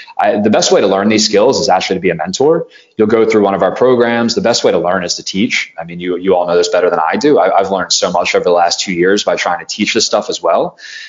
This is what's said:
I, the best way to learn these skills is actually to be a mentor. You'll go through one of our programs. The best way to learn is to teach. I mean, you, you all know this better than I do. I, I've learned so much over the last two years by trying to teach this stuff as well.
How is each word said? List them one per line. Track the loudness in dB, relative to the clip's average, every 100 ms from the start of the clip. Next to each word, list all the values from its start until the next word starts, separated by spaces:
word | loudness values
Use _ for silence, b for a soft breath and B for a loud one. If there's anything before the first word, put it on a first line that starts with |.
| B -2
I, | 0 2
the | 2
best | 2 2
way | 2
to | 2
learn | 2 2
these | 0
skills | 2 2 2 2
is | 0
actually | 0 0 -2
to |
be | -2
a |
mentor. | -4 -6 0 0 0 -2 B B -2
You'll | 2
go | 2 2
through | 2
one | 2
of | 2
our | 0
programs. | 2 2 4 2 0 -2
The | -2
best | 0 0
way | 2
to | 0
learn | 0 -2
is | -4
to | -8
teach. | -6 -4 -2 -2 -6 -12
I |
mean, | -14 -8
you, | -6 -4
you | 0 0
all | 2
know | 0
this | 2
better | 2 2
than | 0
I | -2 0
do. | 2 2
I, | 4 2
I've | 0
learned | -2 -2
so | -2 -2
much | -2 0
over | 0
the | 2
last | 2 2 -2
two | -4
years | 0 2 2
by | 0 -2
trying | -2 -4
to | -8
teach | -4 -2
this | 0
stuff | 0 -2 -2
as | -4
well. | 0 0 -2 -8 B B